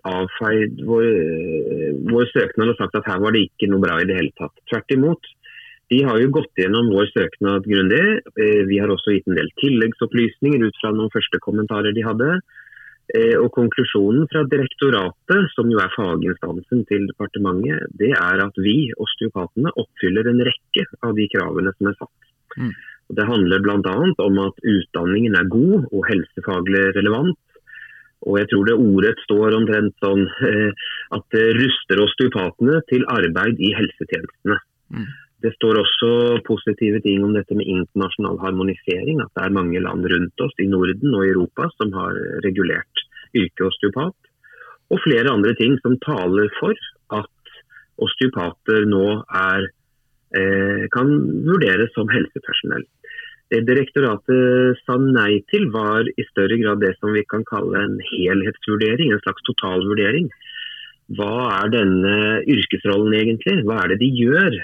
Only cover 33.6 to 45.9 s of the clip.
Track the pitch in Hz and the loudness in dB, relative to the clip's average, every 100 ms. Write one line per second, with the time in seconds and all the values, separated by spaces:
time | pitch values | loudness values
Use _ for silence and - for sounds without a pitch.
33.6 | 98 - 95 - - 85 - _ 101 104 | 0 0 -4 -6 -8 -8 -8 _ -4 -4
34.6 | - _ - 123 107 - - _ 113 - | -6 _ -14 -12 -10 -14 -20 _ -6 0
35.6 | 113 110 101 - 117 120 120 117 - 107 | 0 2 0 0 0 2 2 0 -2 -4
36.6 | - 101 110 107 104 98 101 107 98 101 | -2 -2 0 0 0 0 0 0 -2 -4
37.6 | 98 92 85 101 95 - 98 92 95 92 | -2 -2 -2 -4 -4 -4 -6 -4 -4 -2
38.6 | 95 92 - 90 - 156 - 98 92 98 | -2 -4 -4 -4 -2 -2 -4 -6 -2 0
39.6 | 87 90 95 90 90 90 87 - - - | 0 -2 -4 -2 0 0 -2 -4 -6 -2
40.6 | 98 95 90 95 143 107 95 92 85 - | 0 2 0 0 0 2 2 2 0 -4
41.6 | 160 - 107 95 92 92 - - 101 95 | -6 -4 -6 -4 -6 -6 -8 -4 -2 0
42.6 | 87 - - - - - - 120 90 - | 0 -2 -6 -8 -8 -12 -4 -2 0 -2
43.6 | 92 - 101 123 170 - _ _ _ - | -4 -2 -2 -2 -4 -8 _ _ _ -20
44.6 | - - - 185 160 117 135 110 104 113 | -20 -14 -4 0 2 2 2 2 2 2
45.6 | 117 135 123 | 2 2 2